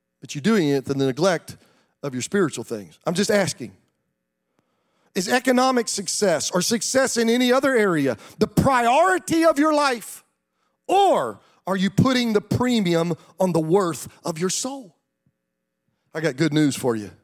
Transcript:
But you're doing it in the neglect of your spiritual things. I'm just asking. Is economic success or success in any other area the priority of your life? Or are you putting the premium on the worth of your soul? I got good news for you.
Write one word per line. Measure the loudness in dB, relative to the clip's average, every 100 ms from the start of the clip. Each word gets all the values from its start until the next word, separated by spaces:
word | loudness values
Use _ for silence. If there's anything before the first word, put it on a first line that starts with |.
| _ _
But | -14
you're | -4
doing | 0 2 2
it | 0 -2
in | -2
the |
neglect | -2 0 0 0 -4 -20 _ _ _ _
of | -10
your | -8
spiritual | -4 0 0 -2
things. | -10 -10 -12 -10 -6
I'm |
just | -2 0
asking. | 0 0 -4 -14 -16 _ _ _ _ _ _ _ _ _ _ _ _ _
Is | -8 -2
economic | -2 0 2 2 0 -2
success | -6 -6 -2 0 0 0
or | -2
success | 0 -2 -2 0 0 0
in | 0
any | 2 2
other | 2 2 2
area | 2 0 0 -2 -8 -4
the | -2
priority | 0 2 2 4 4 4 2 0 2
of | 2 2
your | 2
life? | 2 0 -2 -8 -20 _ _ _ _ _ _ -2
Or | 2 4 2 0 -6 _ _ -6
are | -2
you | 0
putting | 2 2 2 0
the | -2
premium | -2 -2 0 0 2 0 0 -4 -10 -4
on | -2
the | 0
worth | 0 0 0 -4 -12 -12
of | -10 -6
your | -4
soul? | -4 -6 -10 -16 _ _ _ _ _ _ _ _ _ _ _ _
I | -6
got | -4 0
good | 0
news | 2 2
for | 0 -2 -2
you. | -6 -16